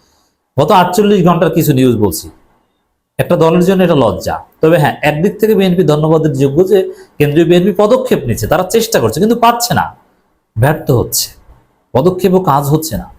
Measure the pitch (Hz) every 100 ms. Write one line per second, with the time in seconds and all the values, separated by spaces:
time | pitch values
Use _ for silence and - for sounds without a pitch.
0 | _ _ _ _ _ - 147 196 180 -
1 | 202 202 175 165 160 160 147 131 131 110
2 | 101 - - - _ _ _ _ _ _
3 | _ - - 175 160 175 175 190 175 151
4 | 113 92 87 80 - _ 160 170 139 -
5 | 151 147 190 185 214 196 190 175 151 151
6 | 156 160 156 135 139 143 190 196 185 -
7 | - - 147 151 165 175 196 202 208 254
8 | - 175 120 107 107 160 185 226 - 180
9 | 110 151 214 233 226 233 - 117 80 -
10 | _ _ _ _ _ 110 135 160 - 117
11 | 85 - - - - - _ _ _ 120
12 | 170 180 196 185 185 139 139 156 - 180
13 | -